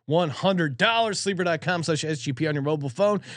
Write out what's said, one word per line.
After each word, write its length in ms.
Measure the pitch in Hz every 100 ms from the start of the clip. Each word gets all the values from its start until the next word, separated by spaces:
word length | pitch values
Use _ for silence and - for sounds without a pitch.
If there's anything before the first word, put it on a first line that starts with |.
| -
one 240 | 160 170
hundred 460 | 120 185 185 156 123
dollars. 420 | 202 226 226 190
Sleeper 240 | 196 185
dot 160 | 180 160
com 240 | 170 175
slash 180 | 160 156
S 160 | 156 151
G 140 | 147
P 160 | 123 156
on 60 | 147
your 60 |
mobile 260 | 139 156 139
phone. 320 | 120 202 208 -